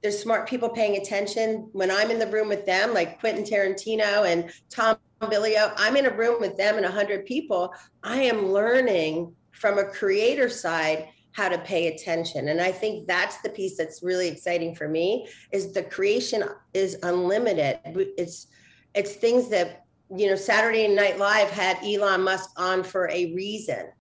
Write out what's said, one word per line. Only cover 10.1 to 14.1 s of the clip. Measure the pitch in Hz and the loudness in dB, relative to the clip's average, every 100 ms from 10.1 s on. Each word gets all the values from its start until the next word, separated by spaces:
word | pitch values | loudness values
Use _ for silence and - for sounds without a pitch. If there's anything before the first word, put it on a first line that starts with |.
| 196 226 285 247 | 4 2 2 0
side | - 175 165 156 156 156 _ _ | 0 -2 0 0 -2 -4 _ _
how | - 196 | -4 -2
to | 175 | -2
pay | - 185 165 | -2 -2 -2
attention. | 156 - 165 170 147 139 | -4 -4 -4 -2 -4 -2
And | 160 | 0
I | 180 | 0
think | 185 220 185 165 | 0 -4 -6 -2
that's | 180 208 - | -2 -2 -4
the | 202 | -10
piece | - 190 - | -6 -6 -4
that's | 160 - | -6 -4
really | 180 | -2